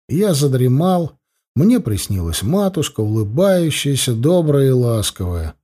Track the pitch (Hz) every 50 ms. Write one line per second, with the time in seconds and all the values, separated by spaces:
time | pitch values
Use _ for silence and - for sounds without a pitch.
0 | _ - 117 175 208 202 160 131 147 139 131 123 123 123 127 143 175 185 185 175
1 | 165 - - _ _ _ _ _ _ _ - 110 165 220 254 226 - 117 104 87
2 | - - 101 92 82 85 82 - 95 110 175 202 202 190 185 160 143 - - -
3 | 107 107 107 110 107 101 110 160 196 196 185 180 170 156 147 - - 143 139 127
4 | - 131 117 110 123 156 185 180 160 151 143 139 139 135 127 123 123 117 117 107
5 | 98 - - - 95 87 87 85 80 78 - _